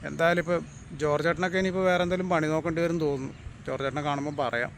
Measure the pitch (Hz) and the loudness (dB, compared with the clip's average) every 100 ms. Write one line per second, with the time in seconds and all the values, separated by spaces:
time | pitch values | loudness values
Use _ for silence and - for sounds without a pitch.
0 | 143 147 165 175 165 170 151 - - 151 | -8 2 4 4 2 -2 -2 -14 -14 -2
1 | 151 147 156 160 180 190 190 185 185 180 | 0 2 2 0 0 2 0 2 4 4
2 | 180 185 185 170 156 160 170 165 170 170 | 2 0 2 2 2 0 0 0 0 2
3 | 151 139 135 - - - - 131 135 139 | 0 -2 -6 -10 -14 -12 -8 -4 -2 -2
4 | 147 143 147 147 127 117 120 | -2 -2 -2 -2 -2 0 -2